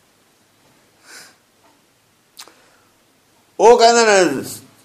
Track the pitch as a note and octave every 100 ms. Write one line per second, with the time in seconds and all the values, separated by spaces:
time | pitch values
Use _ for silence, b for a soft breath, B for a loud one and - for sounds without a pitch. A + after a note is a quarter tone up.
0 | _ _ _ _ _ _ _ _ _ _
1 | b b b b _ _ _ _ _ _
2 | _ _ _ - - _ _ _ _ _
3 | _ _ _ _ _ - G#3 A#3+ A#3 A#3
4 | A3+ G3 E3+ C3 - - - _